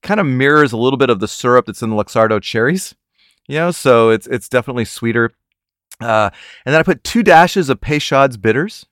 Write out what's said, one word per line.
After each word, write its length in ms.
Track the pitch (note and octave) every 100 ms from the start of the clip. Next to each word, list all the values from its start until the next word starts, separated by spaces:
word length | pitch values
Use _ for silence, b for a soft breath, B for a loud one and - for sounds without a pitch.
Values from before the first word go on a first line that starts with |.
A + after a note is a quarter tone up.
Kind 160 | - G#3+
of 80 | E3+
mirrors 440 | B2+ C3+ D3+ D3
a 60 | A2+
little 180 | B2 C3+
bit 140 | C3
of 100 | G#2+
the 80 | G#2
syrup 380 | - B2 B2 A#2
that's 160 | G2+
in 80 | A2+
the 60 | G#2+
Luxardo 440 | G2+ A#2+ A2 G#2+
cherries, 540 | - A#2 A#2+ F#3 - _ _ _ _ _ _
you 80 | D3
know, 160 | E3+
so 400 | E3+ C3+ A#2 A2+
it's, 160 | A2 -
it's 200 | B2 -
definitely 380 | B2+ A#2 B2 A2
sweeter. 480 | - A#2 A#2 A#2 _ _ _ _ _ _ -
Uh, 300 | A#2 A2 G#2 B B B -
and 80 |
then 60 | D3+
I 40 |
put 200 | D#3+ -
two 200 | - A#3
dashes 440 | G#3 D#3+ F3 - D3
of 140 | C3
Peychaud's 560 | - D3+ - C3+ C#3 A2+
bitters 480 | G#2 A2+ F#3+ - _